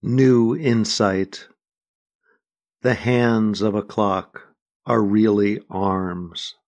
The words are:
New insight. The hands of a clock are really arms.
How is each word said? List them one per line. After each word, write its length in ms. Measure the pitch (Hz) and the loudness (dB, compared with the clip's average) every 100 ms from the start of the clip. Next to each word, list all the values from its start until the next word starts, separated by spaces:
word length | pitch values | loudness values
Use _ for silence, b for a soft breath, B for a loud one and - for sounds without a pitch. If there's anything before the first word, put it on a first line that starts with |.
New 520 | 98 127 131 123 113 147 | -2 2 4 6 2 0
insight. 880 | 147 117 107 - 104 95 95 - - _ _ _ _ _ _ _ _ _ _ _ _ _ | 0 0 0 0 0 0 -4 -8 -20 _ _ _ _ _ _ _ _ _ _ _ _ _
The 140 | 127 | -2
hands 680 | 117 117 123 120 113 110 98 | -2 0 2 2 2 0 0
of 140 | 107 104 | -2 -2
a 80 | |
clock 640 | 101 - 104 95 - - - _ _ _ | -6 -2 -2 -2 -6 -20 -20 _ _ _
are 160 | - 113 | -4 0
really 600 | 104 104 110 104 101 104 - | 2 2 2 2 0 -2 -8
arms. 880 | 95 98 95 92 90 87 82 - - | -4 -2 -2 -4 -8 -12 -14 -16 -18